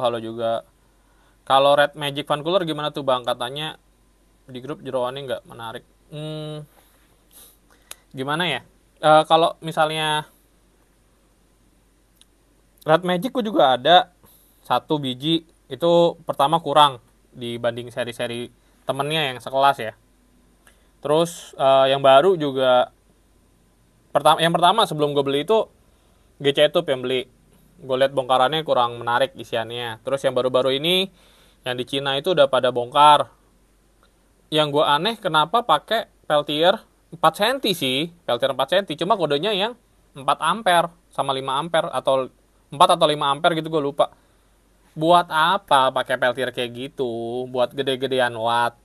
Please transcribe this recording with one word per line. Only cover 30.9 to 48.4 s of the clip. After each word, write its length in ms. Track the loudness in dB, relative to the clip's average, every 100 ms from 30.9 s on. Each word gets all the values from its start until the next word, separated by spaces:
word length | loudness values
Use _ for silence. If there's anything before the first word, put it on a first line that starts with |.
| -2 -2 _ _ _ _ _
yang 160 | -8 -8
di 80 | -6
Cina 260 | -6 -4 -4
itu 160 | 0 2
udah 100 | 4
pada 220 | 4 0
bongkar. 640 | -2 0 6 8 8 2 _ _ _ _ _ _ _ _ _ _ _ -4
Yang 160 | -2 0 2
gue 60 |
aneh 320 | 2 2 0 -4
kenapa 480 | -2 0 2 0
pakai 420 | 2 0 0 -4 -4 _ -2
peltier 480 | -2 0 0 2 2 -4 _ -20
empat 240 | 0 0
senti 380 | 2 -2 -2 -4
sih, 400 | -2 -2 -2 -4 -8 -6
peltier 240 | -2 -2
empat 160 | -2 0
senti. 240 | 0 -2
Cuma 220 | -6 -2 0
kodenya 340 | 0 -2 -2
yang 220 | -2 -4 -8 _ _ _
empat 260 | -8 -4 -2
ampere 480 | -2 -2 2 2 0 _ _
sama 240 | -6 -4
lima 240 | -4 -4 -6
ampere 320 | -2 -2 -2
atau 400 | -4 0 -2 -2 _ _ _ -8
empat 200 | 2 2 4
atau 80 | 0
lima 240 | 0 -4
ampere 240 | -2 -2 -2
gitu, 140 | -4
gue 100 | -4
lupa. 300 | -4 -2 -4 _ _ _ _ _ _ _ _
Buat 320 | -4 4 4 2
apa 560 | 0 0 -2 2 2 2
pakai 240 | 0 -4 -2
peltier 320 | -2 -2 -6
kayak 160 | -6 -8
gitu? 720 | -8 -12 -6 -6 -6 -8 -8 -6
Buat 240 | -4 -4
gede-gedean 640 | -2 -4 -4 -4 -2 -2
watt 400 | -2